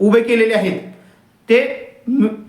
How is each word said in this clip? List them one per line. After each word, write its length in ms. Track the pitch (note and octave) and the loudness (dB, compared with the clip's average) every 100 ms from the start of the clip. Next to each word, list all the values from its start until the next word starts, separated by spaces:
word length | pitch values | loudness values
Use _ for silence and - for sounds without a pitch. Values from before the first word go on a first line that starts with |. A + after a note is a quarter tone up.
उभे 200 | G3+ A3+ | 2 2
केलेले 320 | A#3 A#3 A3 | 2 0 2
आहेत, 280 | G#3+ F#3+ - - - - _ _ _ - | 0 -2 -6 -10 -20 -20 _ _ _ 0
ते 360 | A#3 B3+ - - - - | 2 0 -6 -16 -12 -4
म-, 200 | C4+ G#3+ - | 0 0 -2